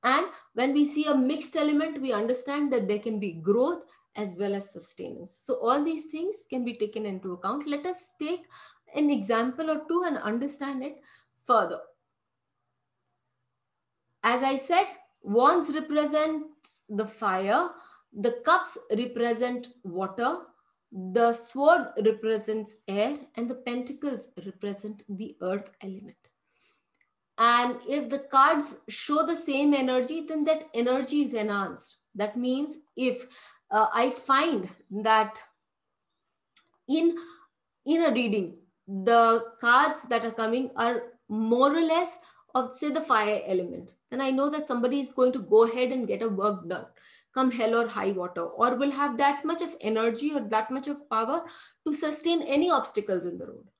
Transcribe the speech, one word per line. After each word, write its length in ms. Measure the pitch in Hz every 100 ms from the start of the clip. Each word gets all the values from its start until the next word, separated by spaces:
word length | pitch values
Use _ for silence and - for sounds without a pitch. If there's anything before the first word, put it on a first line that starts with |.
And 220 | 247 277 359 - _
when 200 | - 269
we 120 | 285 294
see 200 | 302 302
a 100 | 269
mixed 400 | 254 302 - 320
element, 460 | 294 302 320 285
we 100 | 262
understand 640 | 214 226 247 277 285 294
that 140 | 247 196
there 120 | 208
can 200 | 226 214
be 140 | 196
growth 500 | 165 160 220 277 339 - _ _ -
as 200 | 208 175
well 140 | 202 196
as 160 | 196
sustenance. 640 | 175 - - 180 170 175 -
So 120 | - -
all 280 | 226 277
these 220 | 302 311 -
things 400 | 311 359 415 -
can 140 | 262
be 100 | 240
taken 320 | 233 214 220 214
into 280 | 190 185
account. 340 | 180 190 269 294
Let 180 | 285 359
us 260 | 359 - _
take 240 | 302 349 - - - _ _
an 160 | - 294
example 600 | 269 196 226 247 254 320
or 120 | 302 -
two 140 | 339 359
and 120 | 277
understand 680 | 208 226 277 - 277 269
it 180 | 277 - _ - _ _
further. 360 | - 233 175 214 - _ _ _ _ _ _ _ _ _ _ _ _ _ _ _ _ _ _ _ _ _ _ _
As 180 | 220 247
I 140 | 269 269
said, 300 | - 349 403 - _ _
wands 520 | - 214 269 349 302
represents 1120 | 302 - 294 294 302 311 311 302 _ - - -
the 180 | 208 214
fire, 680 | - 214 185 196 247 427 - - - _ 208
the 240 | 220 240 311
cups 320 | 359 349 - -
represent 760 | 214 247 247 233 226 247 247 - -
water, 560 | 190 175 190 190 240 349 - _ _ _ _
the 420 | 196 185 202 233
sword 540 | 233 - 262 285 339 262 - 214
represents 680 | 214 220 220 214 220 208 - -
air, 300 | 202 226 294 - -
and 140 | 233
the 60 | 247
pentacles 720 | 247 240 247 277 294 247 - - 185
represent 580 | - 202 196 208 208 -
the 260 | 196 220 -
earth 280 | 185 196 196 _
element. 340 | 190 190 - - _ _ _ _ _ _ _ _ _ _ _ -
And 400 | 233 240 247 247 -
if 240 | 285 240
the 100 | 277
cards 580 | - 269 285 320 285 - -
show 380 | 202 - 294 320
the 100 | 330
same 380 | 320 269 294
energy, 520 | 277 254 254 247 320 311
then 200 | 311 294
that 240 | 311 -
energy 500 | 226 247 262 262 294
is 100 | 262
enhanced. 640 | 233 214 202 190 - - - _ -
That 220 | 208 226
means 400 | 247 262 294 - _ -
if, 300 | 254 - - - - _ _
uh, 180 | 214 220
I 160 | - 254
find 580 | 247 - 269 330 247 185 - _
that 520 | 196 220 220 214 - - _ _ _ _ _ _ _ _ _ _ _ _ _ -
in, 300 | 311 339 339 - - _ _ _ _ -
in 180 | 330
a 100 | 330
reading, 420 | 233 233 208 175 - _ _ -
the 560 | 196 190 233 226 226 226 -
cards 440 | 240 247 302 302
that 200 | - 233
are 80 | 226
coming 400 | 226 220 240 262 -
are 260 | 233 240 - - _
more 480 | 214 220 240 277 320
or 60 |
less 380 | 320 320 349 - - _ _
of, 180 | 254 -
say, 180 | - 302
the 120 | 294
fire 400 | - 226 208 214 -
element, 500 | 185 175 170 - _ _
then 100 | 254
I 100 | 269
know 180 | 262 285
that 160 | 294 302
somebody 360 | 247 247 285
is 100 | 262
going 220 | - 254
to 60 | 254
go 260 | 180 214 226
ahead 260 | 233 254
and 160 | 254 214
get 140 | 196
a 80 | 226
work 400 | 190 208 196 170
done, 160 | 175 - _ - - _
come 180 | 262 262
hell 240 | 233 220 226
or 100 | 233
high 260 | 214 196
water, 320 | 190 180 175
or 320 | 170 - 240 247
will 160 | 277
have 260 | 269 285 233
that 260 | 285 285
much 180 | 311 330
of 140 | 349 -
energy 500 | 214 220 233 226 294
or 60 | 294
that 320 | 214 220 226
much 160 | 262 277
of 220 | 285 -
power 340 | 220 226 330 330 - - _ -
to 80 |
sustain 500 | 294 302 302 339 339
any 260 | 277 277 349
obstacles 560 | 294 254 - 202 185 175
in 120 | 175
the 100 | -
road. 200 | - -